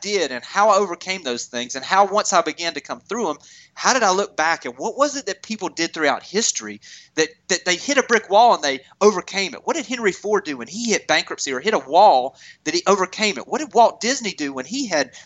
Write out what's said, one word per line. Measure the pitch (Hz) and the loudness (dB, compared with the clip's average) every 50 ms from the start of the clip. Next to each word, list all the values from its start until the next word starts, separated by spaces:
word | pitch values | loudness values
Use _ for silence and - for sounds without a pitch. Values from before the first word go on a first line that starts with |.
did | - 196 208 196 165 139 | -4 -4 -2 0 0 -2
and | 127 120 - | -4 -8 -10
how | - - 185 208 214 | -4 0 2 4 4
I | 202 190 | 4 4
overcame | 208 185 170 170 - 185 185 190 | 2 0 -2 -6 -8 -8 -8 -6
those | 175 135 120 120 - | -6 -6 -6 -6 -6
things | - - 120 120 123 - | -8 -8 -8 -8 -6 -8
and | 135 131 | -10 -4
how | - 185 190 202 196 | 0 2 4 4 4
once | 190 214 202 - 196 | 2 0 0 2 2
I | 180 | 2
began | 165 156 151 - 170 170 160 | 2 0 -4 -4 -6 -6 -6
to | 139 | -6
come | - - 139 120 | -8 -10 -12 -14
through | - - 196 240 226 170 | -10 -8 -6 -4 -4 -4
'em, | 147 - - - - - - _ _ | -6 -8 -12 -20 -20 -20 -20 _ _
how | - - 185 240 | -2 0 2 2
did | 262 | 4
I | 226 196 | 4 2
look | 185 190 202 208 - | 2 2 0 -2 -2
back | - 156 165 165 156 - | -2 0 0 0 -2 -4
and | 135 120 127 | -10 -10 -8
what | 156 220 - - | -8 -8 -2 0
was | 277 294 262 | 0 0 0
it | 277 262 202 | -4 -8 -8
that | 185 - - | -10 -10 -8
people | - 220 214 190 165 | -10 -8 -6 -6 -8
did | 139 - 165 165 - | -4 -4 -4 -4 -2
throughout | 165 156 143 127 98 - | -2 0 0 0 -2 -6
history | - - 202 226 - - - 110 104 101 107 - - - - - _ _ | -6 -4 -2 -2 -2 -2 -4 -8 -10 -12 -14 -16 -20 -20 -20 -20 _ _
that, | - 156 156 - _ _ - | -2 -2 -2 -4 _ _ -4
that | 185 165 - | -4 -2 0
they | 185 180 | -2 -2
hit | 170 - - 285 285 | -2 -2 0 0 0
a | 247 | 2
brick | - 240 214 - - | 2 0 0 0 2
wall | 196 208 240 240 202 | 4 6 6 6 6
and | 165 151 | 4 2
they | 143 135 131 - - - _ | -2 -2 -4 -8 -14 -4 _
overcame | 190 208 208 185 165 - - 190 196 175 127 | 4 4 4 2 -2 -6 -6 -6 -6 -6 -8
it? | - - | -8 -6
What | 175 262 | -6 -6
did | 330 254 | -4 -6
Henry | 190 240 240 226 196 | -6 -8 -2 -2 -2
Ford | 170 - - 202 214 196 - | -2 -2 -2 -2 -2 -2 -2
do | 156 147 123 | -4 -6 -8
when | 117 - | -8 -10
he | 160 214 240 233 | -10 -8 -2 -2
hit | 202 170 - - | -2 -2 0 0
bankruptcy | 151 165 170 - 165 - - 143 131 | 0 0 0 -2 -6 -8 -6 -6 -6
or | 123 | -4
hit | 143 208 220 | -2 -2 -2
a | 165 | -2
wall | 135 131 143 175 208 214 160 127 123 135 - _ - - - _ _ | -2 2 4 6 6 8 6 6 2 0 -6 _ -18 -20 -20 _ _
that | 151 156 | -4 -4
he | - - - | 0 2 2
overcame | 196 202 220 196 - - 214 208 185 127 | 2 2 2 -2 -2 -2 -2 -2 -2 -4
it? | - - | -6 -6
What | 165 254 | -6 -6
did | 311 247 185 | -6 0 4
Walt | 226 233 202 - - | 4 4 4 4 0
Disney | - 226 269 269 240 202 180 | -4 -4 -4 -2 -4 -8 -6
do | - 151 143 139 | -6 -6 -6 -6
when | 131 127 | -6 -8
he | - 202 269 285 214 | -6 -6 -6 -4 -2
had | 180 151 139 - - - - | 0 0 0 -2 -4 -12 -20